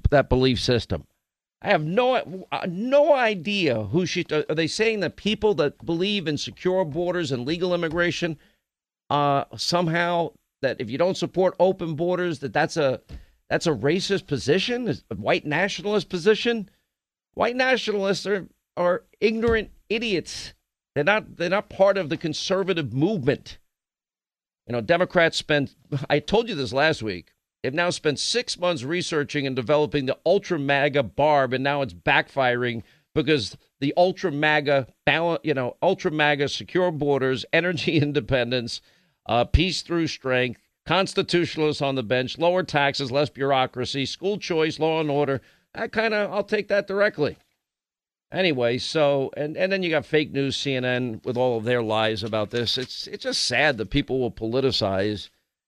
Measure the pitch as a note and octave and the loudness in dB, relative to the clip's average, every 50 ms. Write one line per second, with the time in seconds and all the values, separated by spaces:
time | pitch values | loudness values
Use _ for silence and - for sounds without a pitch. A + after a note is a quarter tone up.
0 | - - D3+ C#3 C3 - B2+ B2+ C3 C3 B2 G2 - - B2+ A2+ - - - D2+ | 0 4 4 4 4 4 2 4 4 4 2 2 2 2 2 0 0 -2 -6 -6
1 | - _ _ _ _ _ _ _ _ _ _ _ - F#3+ G#3 E3 D3+ D#3 F3+ A#3 | -8 _ _ _ _ _ _ _ _ _ _ _ 0 0 2 2 0 0 0 2
2 | B3 B3+ C4 A3 - - F3 F#3+ F3 - C#3+ - - F#3+ E3 F#3 A3+ B3+ C#4 C#4+ | 2 2 2 0 -2 -4 -10 -12 -10 -8 -6 -6 -4 -6 -6 -4 -2 2 4 4
3 | C#4+ E4 D4 C4 A#3+ A3 G#3+ F3+ C#3+ G#3 G#3 G3+ F3 C#3+ A#2 A2 G#2+ G2 A#2 F3 | 6 6 4 4 4 0 0 -2 -4 -2 -2 0 2 2 0 0 -2 0 0 0
4 | F#3 - - F3+ E3 - D#3 D3+ D3 - D#3+ D#3 E3 D3+ - - A3 A3+ A3 G#3 | 0 0 -2 -4 -4 -2 -2 -2 0 0 0 -2 -2 -2 0 0 0 0 0 0
5 | F3+ D3 - - - G3+ G#3+ G#3 G#3+ G#3+ G3 D#3 D3+ C#3+ - - - D#3+ E3+ E3 | -2 -4 -4 -4 -2 -2 0 2 2 2 2 2 0 0 -2 -4 -6 -4 -2 0
6 | F#3 G#3 G#3 G3+ D#3 D#3+ D3 C3+ - - G2+ - - F#3 F#3 F#3+ F#3 D3+ C3 E3 | 0 0 0 -2 -2 -2 -4 -4 -6 -8 -8 -4 -2 0 2 0 0 -2 -2 -4
7 | F3 F3 F3 F3+ E3+ C#3+ C#3 A#2+ B2 C3+ E3+ F3 F#3 F3+ F3+ F3 E3+ D#3+ D#3+ F3 | -2 -2 -2 -2 -2 -2 -2 -4 -2 -4 -4 -2 0 0 0 0 -2 -2 0 0
8 | F3 F3 - - F3+ E3 D#3+ - _ _ _ _ _ _ _ _ _ _ _ _ | 0 0 0 -2 -2 -4 -4 -6 _ _ _ _ _ _ _ _ _ _ _ _
9 | _ - C#3 D3 C#3+ C#3+ C#3 C#3 - - - A2 - - F3+ F3 F3+ D#3+ D#3+ E3+ | _ -2 0 2 2 4 2 2 0 -4 -8 -8 -4 0 0 0 2 0 0 0
10 | F3 F3 F3 E3+ E3 - - _ _ _ _ - - C3 A2 - B2+ G#2 B2 C#3 | 0 0 0 0 -2 -2 -6 _ _ _ _ -4 -4 -2 -2 -4 -6 -4 -2 0
11 | E3+ F#3 F#3 - F3+ C#3+ - F3 F#3+ F3+ - - F3 F#3+ F#3 F#3+ F3+ E3 D#3+ C3+ | 0 0 0 0 -4 -4 0 2 2 2 2 4 2 2 2 0 -4 -6 -4 -2
12 | E3+ F3 F3+ F3 F3+ F3 D#3+ B2 C#3+ B2+ G2 D3 D#3 D#3+ - E3 D3 C3+ B2+ - | -2 0 0 0 -2 -2 -4 -6 -6 -4 0 0 0 0 0 0 0 0 0 -2
13 | - - - - - - _ _ _ - - D#3+ - F3 D3 G2+ C#3+ G#3+ E3 G3 | -6 -14 -18 -18 -18 -20 _ _ _ -4 -2 0 0 0 0 2 2 0 0 0
14 | - - G3 F3+ - - D3 B2+ - B2+ D#3 F#3+ F3+ - B3 B3 B3 G3+ C3 - | 0 -2 -2 -2 -2 -4 -6 -2 0 2 2 2 2 -2 -4 -4 -2 -4 -4 -4
15 | - - A2+ - G#2 A#2+ D#3+ E3 - D3 D3 D#3+ F#3+ G3+ - - D#3+ G#3 G#3+ G#3 | -6 -12 -10 -4 -2 0 0 0 0 -2 -2 0 0 -2 -4 -4 -4 -2 -2 -2
16 | - - F#3+ F3 D#3 G#3+ G#3+ G3+ - A#3+ A#3 A3+ F#3+ - _ _ _ _ _ _ | -2 -2 -4 0 2 2 2 4 2 -2 -2 -2 -4 -10 _ _ _ _ _ _
17 | _ _ _ _ _ _ - - G3+ A#3 A#3+ B3+ B3+ C4 C4 A3 - A3 G#3 G#3 | _ _ _ _ _ _ -4 -2 0 0 0 0 2 2 2 0 0 0 -2 0
18 | F#3+ G3 F#3+ - - F#3 G#3 F#3+ - - _ _ _ _ - - F3 F3 F3+ - | 0 0 0 -2 -2 -2 -4 -4 -4 -8 _ _ _ _ -4 0 2 2 0 0
19 | - _ _ - G3+ A3 A3 A3+ A3 A#3 A3+ A3 G3+ - - _ _ - G3+ A#3 | -4 _ _ 0 0 0 2 2 2 2 2 2 0 -4 -12 _ _ -4 -4 -2
20 | B3 A3+ G3 D#3 - - - - - - - _ _ _ _ _ _ _ - C3+ | -2 -2 -2 -2 -4 -6 -10 -12 -14 -14 -18 _ _ _ _ _ _ _ -4 -2
21 | D3 F3 G#3 G#3+ - - - - E3+ F3 F#3 G#3 - - - - G3 G3+ G3 G3 | 2 2 2 0 0 -6 -8 -6 -4 -2 -2 -2 -4 -2 2 4 4 4 4 2
22 | F3 C#3 E3 - - D#3+ D3 - - - F3+ F#3+ F#3+ F3+ F#3 E3 D3+ A2 A2 C3 | 0 -4 -4 -4 -4 -4 -4 -4 -2 -2 0 0 0 0 -2 -2 -2 -4 0 0
23 | D3+ G3 A3+ F3 A#2 C#3 B2+ - - - - - _ _ _ _ _ _ _ _ | 2 2 2 0 2 0 0 0 -2 -14 -20 -20 _ _ _ _ _ _ _ _
24 | _ _ _ _ _ _ _ _ _ _ _ _ _ - A#2+ A#2+ A2 - E3+ E3+ | _ _ _ _ _ _ _ _ _ _ _ _ _ -6 -6 -2 0 2 2 2
25 | F3+ E3+ - F3+ E3 D#3+ - - - - D3+ D3 C3+ - - _ _ - - C3+ | 2 2 4 4 4 4 2 -2 -2 0 2 2 0 0 -6 _ _ -6 -6 -4
26 | E3 - D3 D3 - - - - A#3+ A3+ G3+ C#3+ C3 A2+ A#2 C3+ D3 D#3+ D3+ - | -2 0 0 0 0 2 0 0 2 0 -2 -4 -4 -2 0 2 2 2 2 0
27 | A2 G#2+ F#2 F2 - _ _ _ _ _ _ _ - C3 C3 E3 F3 F3 D#3+ - | -4 -6 -6 -8 -10 _ _ _ _ _ _ _ -6 -4 -2 -2 -2 -2 -2 -2
28 | - D#3 C#3 - - - - A#3 B3 - - - F3 F3+ F3 C#3+ A#2+ C3+ E3+ F3+ | -2 -2 -2 -2 -2 -2 -2 -2 -2 -4 -4 -2 0 0 0 -2 -4 -4 -4 -4
29 | E3 - F3 D3+ C#3+ - - D3 C#3 C3+ C3 C3 A#2 G2+ D3+ D3 D3+ - - D3 | -4 -2 -2 -2 -2 -2 -2 -4 -2 -2 -2 -2 0 2 2 2 2 2 0 -2
30 | C3 B2+ - - - D#3+ F#3 G3+ G3 - F#3 D3+ C#3 C#3 C#3+ C#3 C3+ D3+ C3 C#3+ | -2 -2 -4 -2 2 2 2 2 2 -2 -2 -2 0 2 2 2 2 2 2 0
31 | B2 F#2 - - C#3 D#3 D3+ C#3 C3+ B2 B2+ B2+ C3+ C#3+ C#3+ C#3+ C#3 A#2+ F2 E2+ | 0 0 0 2 2 4 4 4 2 2 0 -2 0 0 0 -2 -2 -4 -6 -4
32 | - D3+ C#3 D3+ D#3+ - - C#3+ C3 B2 A#2+ A#2+ B2 B2 A#2 A#2 - _ _ _ | 0 2 2 2 2 0 -2 0 2 2 2 0 0 -2 -4 -6 -10 _ _ _
33 | _ _ - - C3+ C#3 D#3 C#3 G2+ - - - _ _ _ - C3+ C#3+ - F3 | _ _ -4 -2 0 2 2 0 0 -4 -10 -16 _ _ _ -4 -4 0 2 4
34 | F3+ F#3+ F3+ - - F3+ C#3+ C#3+ D3+ D3+ D3+ D3+ D3 C#3+ C#3+ C#3 A#2+ - - _ | 2 2 2 -2 -4 -4 -2 0 2 2 2 2 2 2 2 2 0 -2 -8 _
35 | - D3 C#3+ D#3+ E3+ E3+ E3 - - D#3+ C#3+ C3 B2+ A#2+ - - - F3 G3 F#3+ | 0 2 2 2 2 0 -2 -2 -2 -2 -2 -2 -2 -4 -4 0 0 0 0 0
36 | - E3 D3+ D3+ D3 D3 D3 C#3 C#3+ C3 - - G#2+ - - F3 F3+ F3+ D#3+ C#3+ | -2 -2 0 2 2 2 2 2 0 -2 -4 -6 -8 -4 0 0 0 0 0 0
37 | D3+ C#3+ C#3+ C3 C3 C3 C3 A#2+ - - - E3 E3+ F3+ F3+ C3 - - - D3+ | 0 2 2 2 2 0 -2 -2 -2 -2 0 0 0 0 -2 -2 -2 0 2 2
38 | D3 D3 C#3 D3 A2+ - C#3 B2+ A#2+ A#2 B2+ B2+ A#2 A#2+ - - _ _ _ _ | 2 2 0 -2 -2 0 0 0 0 0 -2 -4 -4 -6 -10 -12 _ _ _ _
39 | _ _ _ _ - - G#2+ A#2+ A#2+ - - - F3 F#3+ - - - - E3+ E3+ | _ _ _ _ -4 0 0 0 2 2 2 2 2 2 0 -4 -4 -4 -2 -2
40 | E3 C#3+ - - - C3 B2+ B2 B2+ B2+ A2 - _ _ _ _ - - D#3+ F#3 | -2 -2 -4 -4 -2 0 0 2 0 0 -4 -8 _ _ _ _ -4 0 2 2
41 | G3 - - G3+ F3+ - - F3 E3 - - D#3 D#3 D3+ C#3+ - D3 C#3 C3+ C3 | 2 0 0 -2 0 2 2 0 0 0 0 0 0 0 0 0 -2 -2 -2 -2
42 | A#2+ G2+ B2+ B2+ B2+ C3 - C3+ D#3+ F3 F3+ F#3 F3 - - D3 C#3+ C#3+ C#3 - | -2 0 0 0 0 -2 -2 0 0 2 2 0 0 0 2 2 2 2 0 -2
43 | D3 A#2 A#2+ C#3+ D3+ - - - C#3 C#3 C#3 C3 C3 B2 - B2+ B2 - - C#3 | -4 -2 0 0 0 0 -2 -2 0 2 2 2 2 0 -2 -6 -6 -4 -4 -4
44 | C3+ - - - - G3 G#3+ F#3 - - F3 D#3 D#3+ D#3+ - - D#3 D#3+ D#3+ D#3+ | -4 -4 -4 -4 -4 -4 -2 -2 -4 -2 0 0 0 0 0 0 0 0 0 0
45 | D#3+ D3+ C#3 C#3+ C#3+ C3 C#3 B2+ - _ _ _ _ _ - - - - - G#3+ | 0 0 0 0 0 0 0 -4 -6 _ _ _ _ _ -10 -8 -8 -4 -2 -2
46 | A3 A3+ G#3+ G#3 G#3 E3+ E3+ G#3 G3 - G#3+ G#3+ G3+ - G3+ G3+ G3+ - F#3+ G3+ | 0 0 0 0 -2 -2 -2 -4 -4 -2 -2 -2 -2 0 0 0 0 0 0 0
47 | G3+ G#3 - - D3 A#2+ - - _ _ _ _ _ _ _ _ _ _ _ _ | 0 0 0 0 -2 -2 -2 -6 _ _ _ _ _ _ _ _ _ _ _ _
48 | _ _ _ _ _ - - E3+ F#3+ F3 D3 B2 A#2+ A#2 B2 B2 - - - D#3+ | _ _ _ _ _ -8 -2 0 2 2 2 2 2 0 0 0 -2 -2 0 2
49 | D3 C#3+ C#3+ C#3 C3+ - - - D3 D3+ D#3 - F3+ F#3+ G3 F#3+ F#3 E3+ D#3+ D3 | 4 4 2 2 0 -2 -4 -6 -6 -6 -4 -2 -2 0 0 0 0 0 0 -2
50 | B2+ - D#3+ D3+ D3+ - - C#3 C#3 C3+ - - - C#3+ C3+ B2+ B2+ B2+ B2 B2 | 0 0 0 0 0 0 -2 -2 -2 -2 -2 -4 -4 -2 -2 -2 0 0 0 0
51 | B2+ A#2+ A2 G2+ - - A#2+ B2 B2+ B2+ A#2+ A2+ G#2+ A#2+ B2 A#2+ A2+ G#2+ G#2+ A2 | -2 -4 -6 -6 -6 -4 -2 0 0 0 0 0 0 0 0 0 0 0 0 2
52 | A2 A2 A2 G2+ G#2+ A2 G#2+ A2 G#2 - - A#2+ A#2 A2+ - C3 B2+ - - - | 2 0 0 -2 -4 -4 -2 -2 -2 -2 -2 -4 -2 -2 -2 -4 -4 -8 -10 -14
53 | - - - G#3 - C4 - - - - B2 A#2+ C#3+ D#3 C3+ G#2 G#2+ G2 - C#3+ | -12 -12 -12 -10 -6 -4 -4 -2 -2 0 2 2 2 2 0 0 -4 -2 -2 -2
54 | C#3 - B2 C3 B2 A2+ - - A2 A2+ A#2 C3 C3 C3+ - - A#2+ G2 F#2+ F#2+ | -2 0 -2 -2 -2 -2 -4 -4 -6 -2 0 0 0 0 0 0 0 0 0 0
55 | G2 G#2+ G#2 G2 - - _ _ _ _ _ _ _ | 0 -2 -2 -6 -8 -14 _ _ _ _ _ _ _